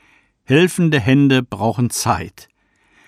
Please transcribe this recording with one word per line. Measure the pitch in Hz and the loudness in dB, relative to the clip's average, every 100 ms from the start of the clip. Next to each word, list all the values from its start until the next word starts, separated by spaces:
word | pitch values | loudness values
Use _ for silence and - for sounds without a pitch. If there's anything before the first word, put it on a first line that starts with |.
| _ _ _ _ | _ _ _ _
Helfende | - 139 180 - 165 147 | 0 2 2 0 0 0
Hände | 110 135 143 131 | 2 2 4 2
brauchen | 123 98 110 110 123 | -2 -4 -4 -2 -4
Zeit. | - 113 107 82 - - _ _ _ _ _ | -4 -4 -4 -6 -18 -20 _ _ _ _ _